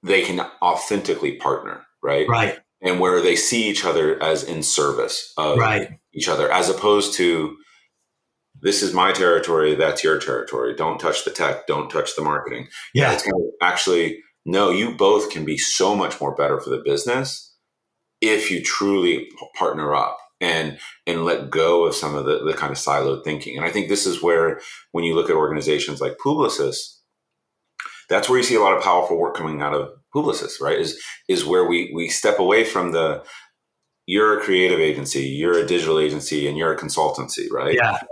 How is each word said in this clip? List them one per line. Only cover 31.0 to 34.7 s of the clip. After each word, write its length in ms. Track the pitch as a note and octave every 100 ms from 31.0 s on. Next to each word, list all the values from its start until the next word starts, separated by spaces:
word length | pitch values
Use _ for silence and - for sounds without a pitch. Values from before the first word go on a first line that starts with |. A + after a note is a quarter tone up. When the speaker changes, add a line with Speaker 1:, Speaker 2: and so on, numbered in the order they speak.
| - - -
Speaker 1:
is 160 | F#2
where 220 | D2+ F2+ F2
we, 260 | E2+ F2+
we 140 | D#2+ E2+
step 300 | - G#2+ G#2
away 260 | F#2 G#2+
from 280 | A2 G2 F2+
the, 300 | E2 D#2+ D2 - - - _ _ _ _ _ -
"You're 340 | F#2+ G#2+ G2+
a 20 |
creative 380 | F#2 F#2 F#2